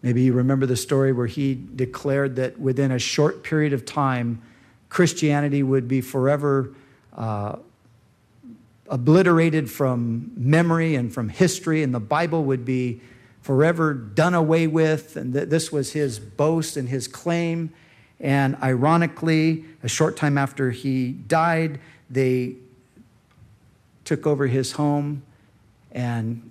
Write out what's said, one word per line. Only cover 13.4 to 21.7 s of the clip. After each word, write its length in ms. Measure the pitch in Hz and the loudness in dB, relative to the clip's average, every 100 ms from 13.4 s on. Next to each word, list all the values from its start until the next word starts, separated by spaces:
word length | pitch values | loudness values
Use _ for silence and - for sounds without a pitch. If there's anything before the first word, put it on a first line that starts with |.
forever 520 | - 135 156 170 160 | -2 4 4 4 0
done 400 | 139 110 101 160 | -2 -4 2 4
away 320 | 180 156 165 165 | 4 4 4 2
with. 500 | 156 160 156 - - | 2 2 0 -4 -10
And 160 | 127 | -4
th-, 160 | 131 170 | -4 0
this 220 | 160 156 | 0 0
was 220 | 151 135 | -4 -4
his 260 | 156 143 110 | -2 -4 -4
boast 580 | 104 - 147 165 160 - | -12 -2 0 0 -2 -6
and 120 | 127 | -4
his 180 | 135 117 | -4 -6
claim. 640 | - - 170 170 165 160 - - _ _ _ | -8 -4 -2 -2 -4 -6 -10 -20 _ _ _
And 380 | 143 139 135 139 | 0 2 2 0
ironically, 1000 | 131 127 139 165 170 165 165 160 156 160 - - | 0 2 4 4 2 -2 0 2 2 0 -6 -10
a 60 | 120 | -8
short 280 | - 156 - | 0 0 0
time 200 | 151 143 | 0 0
after 340 | 135 - 131 | 0 -2 -4
he 400 | 117 139 131 123 | -2 -4 -2 -2
died, 680 | 135 113 165 165 165 160 | -6 0 2 2 2 -2